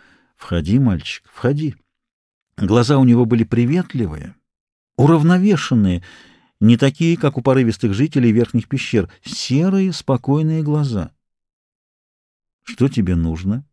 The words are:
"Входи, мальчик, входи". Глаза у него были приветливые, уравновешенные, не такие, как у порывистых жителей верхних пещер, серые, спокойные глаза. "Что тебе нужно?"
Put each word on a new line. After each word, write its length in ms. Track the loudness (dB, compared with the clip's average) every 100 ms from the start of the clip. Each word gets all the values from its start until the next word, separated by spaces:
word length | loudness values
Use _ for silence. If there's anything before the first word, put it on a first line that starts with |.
| _ _ _ _
"Входи, 440 | -6 -6 0 0
мальчик, 440 | 0 -2 -6 -14 _
входи". 440 | -6 -4 -2 -6 -10 _ _ _ _ _ _ _ -6
Глаза 400 | 0 2 2 2
у 80 | 4
него 200 | 4 2
были 180 | 0
приветливые, 920 | 0 0 0 -2 -4 -6 -6 -8 -14 -20 _ _ _ _ _ 0
уравновешенные, 1040 | 4 4 4 2 2 0 0 0 2 0 -6 -20 -20 _ _ 0
не 160 | 4 4
такие, 400 | 2 0 0 0
как 200 | -2 -2
у 40 |
порывистых 520 | 0 2 2 0 -2
жителей 380 | 0 0 2 2
верхних 360 | 2 0 -2 -4
пещер, 420 | -6 -2 -2 -2 -8
серые, 680 | -16 -12 -4 -2 0 0 -2
спокойные 680 | -4 -4 -2 0 -2 0 -2
глаза. 480 | -2 -2 -2 -4 -6 _ _ _ _ _ _ _ _ _ _ _ _ _ _ _
"Что 260 | -12 -2 -2
тебе 260 | 0 -2 0
нужно?" 500 | -2 -4 -6 -6 -8